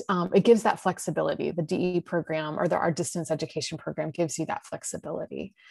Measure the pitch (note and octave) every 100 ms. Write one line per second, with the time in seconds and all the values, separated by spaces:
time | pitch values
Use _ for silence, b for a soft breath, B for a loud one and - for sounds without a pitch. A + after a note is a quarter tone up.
0 | - F3+ F3 G3 A3+ A3+ G#3+ - F#3 F3+
1 | - D#3+ D#3 D#3 D3+ E3 D#3 F3+ F3+ F3
2 | - F3 - D#3 D#3 D#3 F3 - - D3
3 | - F3 D#3+ D#3 D#3 D#3+ - D#3+ - D3+
4 | D#3 - E3 - D#3 - - - - -
5 | D3+ - - C2+ G3 B B